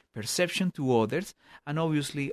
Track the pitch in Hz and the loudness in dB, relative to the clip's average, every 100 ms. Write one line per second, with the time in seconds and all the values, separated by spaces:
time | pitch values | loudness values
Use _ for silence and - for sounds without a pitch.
0 | _ 117 113 - 175 - 185 - 131 117 | _ -10 -4 0 0 0 -2 0 4 4
1 | 110 143 196 - - - - 151 165 151 | 4 0 -6 -12 -20 -16 -6 -2 0 0
2 | 139 143 139 | -2 -4 -6